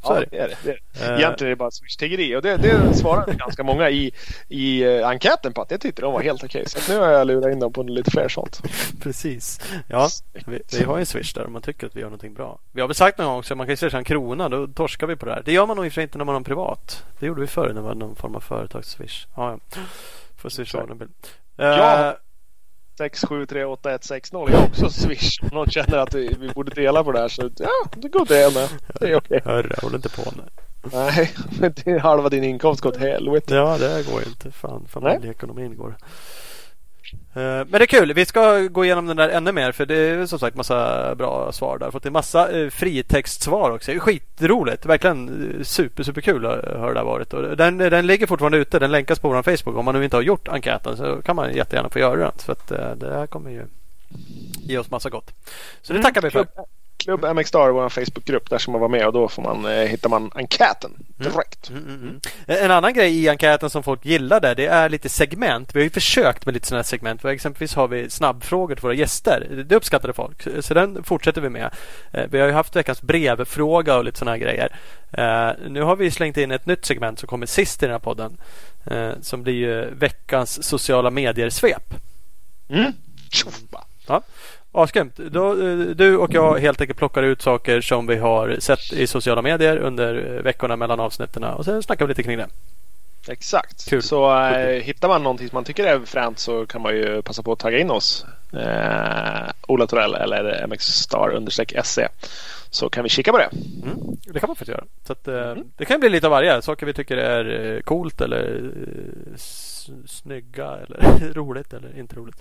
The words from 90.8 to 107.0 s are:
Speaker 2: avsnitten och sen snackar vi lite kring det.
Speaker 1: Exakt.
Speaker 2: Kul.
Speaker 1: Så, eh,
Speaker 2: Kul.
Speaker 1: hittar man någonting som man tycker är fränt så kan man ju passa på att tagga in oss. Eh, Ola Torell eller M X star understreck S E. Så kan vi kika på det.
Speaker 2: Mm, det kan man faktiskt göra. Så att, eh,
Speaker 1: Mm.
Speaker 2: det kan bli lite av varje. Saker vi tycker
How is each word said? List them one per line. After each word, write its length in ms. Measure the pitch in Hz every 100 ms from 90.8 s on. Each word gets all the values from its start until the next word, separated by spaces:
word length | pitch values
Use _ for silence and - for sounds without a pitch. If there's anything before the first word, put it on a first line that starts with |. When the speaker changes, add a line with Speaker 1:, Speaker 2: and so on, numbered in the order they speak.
| 117 117
Speaker 2:
avsnitten 440 | 113 - 117 -
och 220 | 113 120 151
sen 180 | 214
snackar 220 | 214 226 143
vi 40 |
lite 140 | 135
kring 140 | 120 117
det. 100 | - - - - - - - - -
Speaker 1:
Exakt. 600 | 127 - 190 - - -
Speaker 2:
Kul. 140 | 135
Speaker 1:
Så, 360 | - 147 139 131 131
eh, 80 |
Speaker 2:
Kul. 280 | 127 127 127
Speaker 1:
hittar 260 | 120 127 180
man 160 | 180
någonting 260 | 139 123 123
som 60 | 123
man 80 |
tycker 200 | 123 147 202
är 120 | 143
fränt 400 | 117 135 120 113
så 260 | - 117 110
kan 160 | 117
man 140 | 110 107
ju 260 | 107 107
passa 220 | - 107
på 80 | 113
att 80 | 113
tagga 180 | 110 120
in 120 | 175
oss. 340 | 120 - - - - -
Eh, 1000 | - 113 57 55 55 55 55 55 - - - -
Ola 200 | 131 117
Torell 260 | 120 104 104
eller 480 | 107 104 104 101
M 80 | 110
X 140 | 110 -
star 440 | - - 110 104
understreck 420 | 113 107 - 113 -
S 220 | - -
E. 100 | 117 - - - - - -
Så 200 | - 123
kan 140 | -
vi 60 | 120
kika 220 | - 135
på 60 | 233
det. 120 | 151 - - -
Speaker 2:
Mm, 140 | 123 - - - -
det 140 | 165
kan 80 | 214
man 60 | 330
faktiskt 140 | - -
göra. 60 | - - -
Så 60 |
att, 140 | - -
eh, 80 | 123 120
Speaker 1:
Mm. 120 | 120 339 -
Speaker 2:
det 80 | 151
kan 140 | 294
bli 100 | 254
lite 180 | 180 156
av 40 |
varje. 300 | 143 139 127
Saker 240 | - 151 147
vi 80 |
tycker 240 | 143